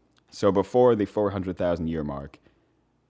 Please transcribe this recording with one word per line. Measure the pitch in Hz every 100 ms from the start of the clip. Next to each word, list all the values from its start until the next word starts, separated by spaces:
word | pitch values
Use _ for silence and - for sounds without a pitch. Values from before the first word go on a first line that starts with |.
| _ _ _
So | - 104
before | 95 92 123 123 110
the | 98
four | 107 101
hundred | 98 92 87
thousand | 90 85 80
year | 80
mark, | 73 69 69 _ _ _ _ _ _ _ _